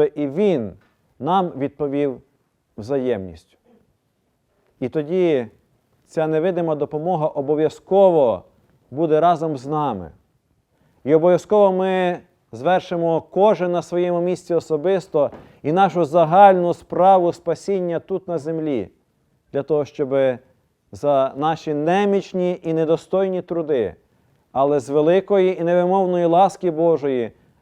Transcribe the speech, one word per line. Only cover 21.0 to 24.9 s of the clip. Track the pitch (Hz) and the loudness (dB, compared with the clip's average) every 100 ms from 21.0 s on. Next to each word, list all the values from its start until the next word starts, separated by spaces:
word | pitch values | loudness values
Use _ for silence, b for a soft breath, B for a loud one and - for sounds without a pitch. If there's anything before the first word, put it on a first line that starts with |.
| 143 139 135 135 | 0 0 0 -2
наші | 156 156 160 | -4 -4 -4
немічні | 147 156 190 202 196 - 185 180 180 | -4 0 0 0 0 -2 -4 -4 -4
і | 165 | -4
недостойні | 160 156 160 - 185 190 185 | -2 0 -2 -2 -2 -2 -4
труди, | 180 170 156 135 95 - _ _ _ _ _ | -6 -6 -2 -2 -2 -8 _ _ _ _ _
але | 127 143 143 | -2 0 0
з | |
великої | 117 | 0